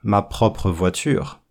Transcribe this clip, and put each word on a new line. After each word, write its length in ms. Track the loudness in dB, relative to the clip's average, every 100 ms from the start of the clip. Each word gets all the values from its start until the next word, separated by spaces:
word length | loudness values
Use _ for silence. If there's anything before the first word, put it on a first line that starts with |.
ma 180 | 0 0
propre 480 | 0 0 0 2 -2
voiture. 720 | 0 0 0 -2 -2 -4 -12 _